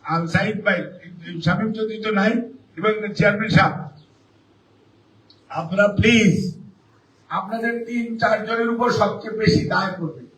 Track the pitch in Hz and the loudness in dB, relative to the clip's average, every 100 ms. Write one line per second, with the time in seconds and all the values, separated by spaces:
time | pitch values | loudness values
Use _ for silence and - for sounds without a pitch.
0 | - 165 165 190 208 190 202 175 - - | -2 -2 0 0 0 0 0 0 -4 -14
1 | 170 - - 165 - 196 220 220 220 220 | -20 -18 -12 -4 0 0 -2 -2 -4 -4
2 | 214 202 214 247 - - _ - 214 214 | -2 2 2 0 -4 -14 _ -2 -2 -2
3 | 208 - 208 208 220 165 190 - - - | -6 2 2 2 2 4 4 0 -12 -16
4 | _ _ _ _ _ _ _ _ _ _ | _ _ _ _ _ _ _ _ _ _
5 | _ _ _ _ _ - 165 190 208 196 | _ _ _ _ _ -8 -2 4 4 6
6 | 214 233 202 143 175 - - - _ _ | 4 6 6 2 -2 -8 -18 -20 _ _
7 | _ _ _ 196 190 226 233 233 233 240 | _ _ _ -8 -4 -4 -2 -4 -4 -4
8 | 226 226 226 214 220 226 233 233 240 220 | -4 -2 0 0 0 -2 0 0 0 2
9 | 202 - - 220 214 143 - 185 190 175 | 0 -2 -8 0 4 4 2 -2 -2 -6
10 | 160 - - | -8 -10 -20